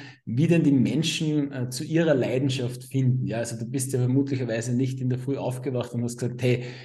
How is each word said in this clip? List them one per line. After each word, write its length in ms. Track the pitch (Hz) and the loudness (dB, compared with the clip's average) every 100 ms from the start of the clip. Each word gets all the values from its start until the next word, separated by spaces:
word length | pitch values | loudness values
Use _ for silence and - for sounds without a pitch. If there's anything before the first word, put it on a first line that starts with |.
| - - - | -12 -14 -4
wie 220 | 117 160 | 2 4
denn 160 | 170 | 6
die 80 | 143 | 6
Menschen, 840 | 139 110 131 160 - 156 151 143 | 6 4 2 0 0 0 0 0
äh, 160 | 131 123 | -4 -6
zu 140 | - 156 | -6 -2
ihrer 280 | 160 165 | 2 4
Leidenschaft 680 | 135 107 127 139 131 123 - | 4 2 0 0 0 -4 -6
finden. 420 | - 135 131 127 95 | -4 0 2 2 0
Ja, 120 | 110 | -2
also 180 | 117 113 | -4 -6
du 80 | 113 | -4
bist 280 | 135 127 | -4 -2
ja 60 | 127 | 0
vermutlicherweise 760 | 123 131 139 127 120 113 117 120 | 2 2 2 -2 -2 -2 -2 0
nicht 240 | 131 - | 0 -2
in 100 | 127 | -2
der 100 | 127 | -2
Früh 180 | 127 135 | -2 -4
aufgewacht 560 | 104 127 147 123 117 | -4 -4 -4 -4 -4
und 100 | 120 | -4
hast 140 | 117 - | -4 -4
gesagt, 240 | 123 - | -6 0
"Hey, 240 | 123 123 - - | 0 0 -2 -12